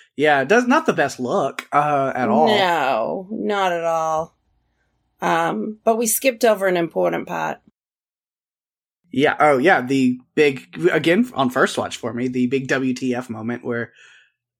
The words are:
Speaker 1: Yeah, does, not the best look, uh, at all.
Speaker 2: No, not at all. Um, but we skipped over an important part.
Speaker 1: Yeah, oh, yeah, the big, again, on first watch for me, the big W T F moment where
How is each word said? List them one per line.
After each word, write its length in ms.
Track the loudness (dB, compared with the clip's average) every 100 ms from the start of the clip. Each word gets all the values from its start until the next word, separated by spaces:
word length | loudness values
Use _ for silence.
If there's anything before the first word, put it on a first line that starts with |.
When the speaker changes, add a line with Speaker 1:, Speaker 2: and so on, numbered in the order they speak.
| _ 0
Speaker 1:
Yeah, 260 | 2 2
does, 240 | 4 2 4
not 180 | 0
the 80 | 2
best 280 | 0 -2 -2
look, 480 | -4 -2 -2 -6 -2
uh, 400 | 0 2 0 -2
at 140 | -2 0
all. 200 | 2 4
Speaker 2:
No, 800 | 4 2 0 0 0 -2 -6 -8
not 420 | -8 -4 -2 -2
at 120 | -2
all. 520 | -2 -2 -2 -2 -6 _ _ _ _ _ _ _ _ -6
Um, 580 | -2 0 0 -4 -6 -4
but 120 | -2 0
we 120 | 0
skipped 360 | 0 -2 2
over 220 | 0 2 2
an 100 | 0
important 520 | -2 0 -2 -2 -6
part. 300 | -6 -6 -8 _ _ _ _ _ _ _ _ _ _ _ _ _ _ _
Speaker 1:
Yeah, 260 | 0 0 4
oh, 180 | 4 4
yeah, 220 | 4 2
the 380 | 2 2 2 0 _
big, 420 | 2 2 2 -12 -2 0
again, 380 | 0 2 2 0
on 160 | 0 -2
first 280 | 2 0 0
watch 180 | -6 -6
for 160 | -8
me, 160 | -6 -4
the 180 | -2 -2
big 220 | -2 -2
W 240 | -2 -2
T 220 | -4 -4
F 160 | -4 -6
moment 340 | -10 -8 -8
where 280 | -6 -6 -8 _ -20 _ _ _ _ _